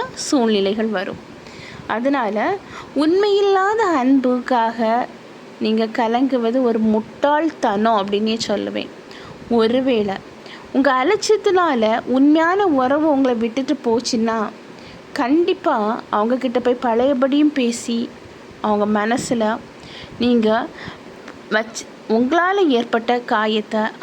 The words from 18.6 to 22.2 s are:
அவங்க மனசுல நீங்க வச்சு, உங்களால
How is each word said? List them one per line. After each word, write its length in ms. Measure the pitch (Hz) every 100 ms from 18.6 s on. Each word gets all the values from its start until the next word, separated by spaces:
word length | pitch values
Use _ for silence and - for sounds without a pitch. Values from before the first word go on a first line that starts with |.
அவங்க 460 | 214 208 208 214 214
மனசுல 500 | 254 - 233 214 233 - - - - - -
நீங்க 480 | 240 240 214 220 330 - - - - - - - -
வச்சு, 340 | 214 226 - - - -
உங்களால 600 | 220